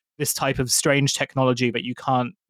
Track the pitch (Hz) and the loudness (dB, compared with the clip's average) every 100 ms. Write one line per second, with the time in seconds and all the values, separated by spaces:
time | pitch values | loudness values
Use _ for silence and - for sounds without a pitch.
0 | _ - 143 - 139 131 123 - 151 139 | _ -6 -4 -2 -2 -2 0 0 2 2
1 | 139 - 143 135 127 120 120 113 120 123 | 2 0 -4 0 2 2 0 -2 -6 -6
2 | - 127 123 - | -2 0 -2 -8